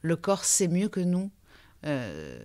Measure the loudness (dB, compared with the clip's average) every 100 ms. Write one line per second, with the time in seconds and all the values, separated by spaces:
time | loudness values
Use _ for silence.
0 | -2 0 2 0 2 2 4 2 0 0
1 | 2 2 -2 -8 _ -20 -20 -12 -4 -4
2 | -4 -8 -10 -12